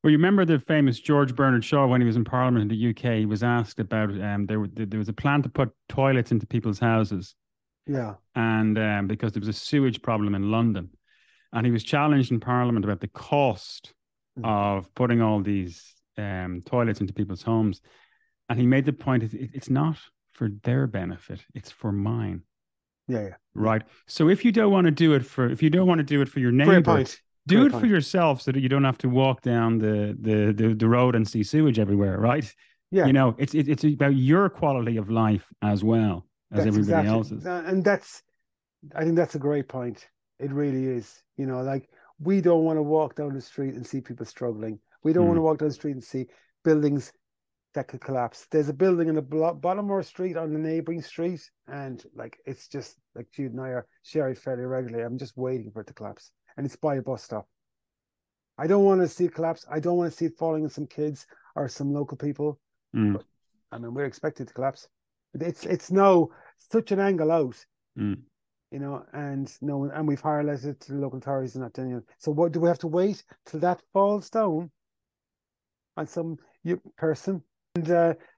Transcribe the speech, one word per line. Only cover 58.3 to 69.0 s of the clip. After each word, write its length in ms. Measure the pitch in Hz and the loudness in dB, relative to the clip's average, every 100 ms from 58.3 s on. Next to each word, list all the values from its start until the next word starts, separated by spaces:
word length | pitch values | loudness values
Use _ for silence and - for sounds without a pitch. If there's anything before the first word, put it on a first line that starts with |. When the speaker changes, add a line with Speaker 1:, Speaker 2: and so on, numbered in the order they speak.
| _ _ - | _ _ -8
Speaker 2:
I 100 | 156 | 0
don't 160 | 202 | 4
wanna 240 | 196 190 170 | 6 4 2
see 160 | - | 0
it 100 | 180 | -4
collapse. 320 | - 165 160 - | -2 -6 -6 -8
I 80 | 156 | -6
don't 160 | 165 175 | -2 0
wanna 160 | 170 | -2
see 140 | 151 165 | -4 -6
it 120 | 165 | -4
falling 260 | 165 156 | -4 -2
on 60 | 156 | -4
some 180 | - 151 | -8 -12
kids 380 | - 151 143 - _ _ - | -6 -6 -8 -18 _ _ -8
or 140 | 139 | -8
some 240 | - 139 | -6 -4
local 240 | 143 143 135 | -4 -6 -6
people. 420 | 147 143 151 147 _ _ _ | -8 -4 -6 -6 _ _ _
Speaker 1:
Mm. 200 | 117 107 | -2 0
Speaker 2:
But, 120 | 101 - _ _ _ _ | -2 -8 _ _ _ _
I 60 | 120 | -16
mean, 160 | 117 | -12
we're 100 | 123 | -8
expected 460 | 143 - 156 147 127 | -8 -6 -8 -8 -14
to 40 | |
collapse. 360 | - 131 - - _ _ _ _ | -6 -6 -6 -20 _ _ _ _
But 120 | 139 | -10
it's, 220 | 165 - - | -8 -8 -6
it's 240 | 180 - | -6 -2
now 400 | 185 196 180 160 - - _ | 4 6 6 2 -4 -20 _
such 340 | _ 226 226 | _ -2 0
an 80 | 196 | -2
angle 320 | 196 185 156 | 0 0 2
out, 340 | 165 135 113 _ _ _ - | 2 0 -6 _ _ _ -6
Speaker 1:
Mm. 260 | 104 98 - _ _ _ _ | -4 -4 -10 _ _ _ _
Speaker 2:
you 80 | 139 | -12
know, 260 | 139 139 | -10 -10